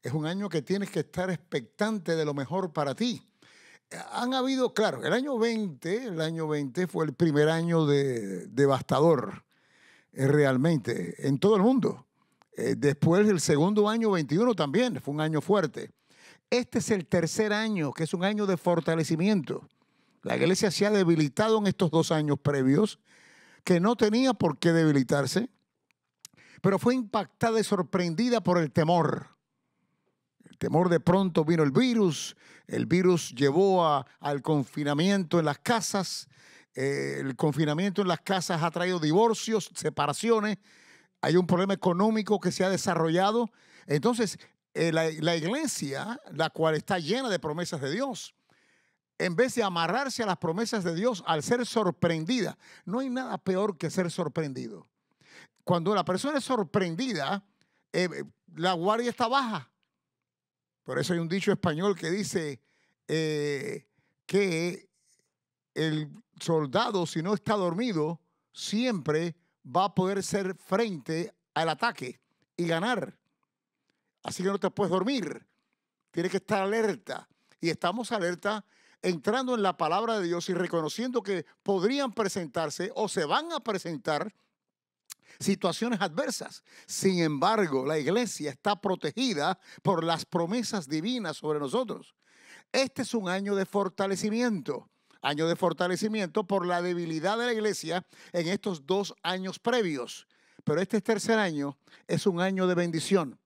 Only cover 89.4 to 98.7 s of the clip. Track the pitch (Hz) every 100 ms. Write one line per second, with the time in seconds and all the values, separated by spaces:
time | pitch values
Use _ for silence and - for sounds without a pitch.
89.4 | 147 185 - - - 180 165 160 - 175
90.4 | 170 233 220 214 135 156 180 254 190 151
91.4 | 151 151 143 220 247 110 - _ _ _
92.4 | - - _ - 262 - 240 233 185 185
93.4 | 196 196 190 202 190 - 196 190 214 220
94.4 | 247 208 135 - - _ _ _ 135 147
95.4 | 160 160 185 165 180 175 214 214 185 185
96.4 | 202 196 180 175 175 175 170 160 165 220
97.4 | 240 226 214 190 160 170 - - - 180
98.4 | 165 196 -